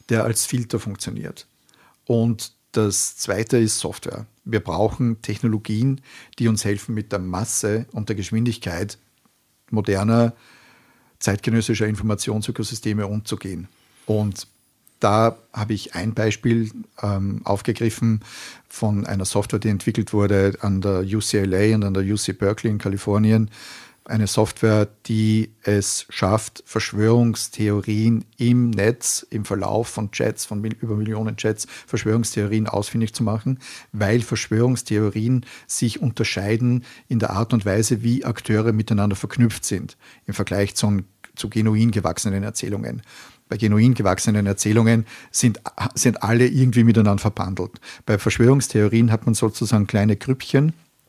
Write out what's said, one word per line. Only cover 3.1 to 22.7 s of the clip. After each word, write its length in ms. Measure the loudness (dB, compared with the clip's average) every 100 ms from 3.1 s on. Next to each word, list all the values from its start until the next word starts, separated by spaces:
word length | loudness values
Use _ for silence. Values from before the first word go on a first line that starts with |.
| -6
Zweite 420 | -4 -4 0 2
ist 200 | 2 0
Software. 480 | -6 -8 -10 -12 -14 _
Wir 160 | -6 -4
brauchen 600 | -2 0 0 0 -2 -2
Technologien, 800 | -6 -4 -2 -2 -2 -2 0 -2 -8 -20 -20 -2
die 100 | 0
uns 160 | 0
helfen, 300 | -2 -4 -4
mit 180 | -8 -4
der 60 | -6
Masse 680 | -4 -4 -4 -4 -2 -2 -4
und 160 | -8 -6
der 80 | -6
Geschwindigkeit 840 | -4 -2 -2 -4 -6 -6 -8 -10 _ _ _ _ _ _ _
moderner, 640 | -4 0 0 2 4 2 0 _ -20 _ _ _ _ _ _
zeitgenössischer 680 | -2 -2 0 0 0 0 -2
Informationsökosysteme 1200 | -2 -2 -2 -2 -4 -4 -6 -8 -6 -4 -4 -4
umzugehen. 640 | -6 -6 -8 -8 -10 -12 _ _ _ -4
Und 400 | -2 -2 -6 -14 _ _ _ _ _
da 360 | 2 4 4 0 _
habe 200 | -8 -6
ich 220 | -6 -6
ein 200 | -6 -4
Beispiel, 560 | -2 -2 -2 0 0 -2 -8 -18 -8
ähm, 380 | -4 -2 -2 -4
aufgegriffen 760 | -4 -2 -2 -2 -2 0 0 0 -4 -18 -20 -20 _
von 380 | -4 -2 -2 -2
einer 180 | -4
Software, 340 | -2 -2 0 -2
die 100 | 0
entwickelt 440 | 0 -2 -2 -2
wurde 460 | 0 2 4 2 0
an 200 | -2 0
der 220 | 0 -2
U 180 | -2 -2
C 180 | 0 0
L 160 | 2
A 200 | 2 4
und 100 | 2
an 100 | 0
der 100 | 0
U 120 | 0 -2
C 160 | -4
Berkeley 380 | -2 -2 0 -2